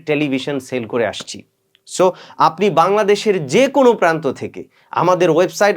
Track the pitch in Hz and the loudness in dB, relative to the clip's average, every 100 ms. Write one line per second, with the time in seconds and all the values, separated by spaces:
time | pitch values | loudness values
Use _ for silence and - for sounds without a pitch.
0 | 156 147 147 131 147 139 - 127 110 123 | -2 -2 -2 -4 -4 -8 -6 -8 -6 -4
1 | 104 - - - - _ _ _ - - | -4 -6 -12 -16 -18 _ _ _ -10 0
2 | 180 180 - - 156 160 202 160 175 208 | 0 0 -10 0 0 2 0 2 2 2
3 | 202 208 220 185 131 185 269 277 247 220 | 2 0 0 -2 0 0 2 4 4 4
4 | 175 165 143 - 104 90 - _ - 117 | 0 0 -4 -6 -10 -12 -18 _ -8 -2
5 | 165 180 180 160 180 - 208 | 0 2 2 2 0 0 0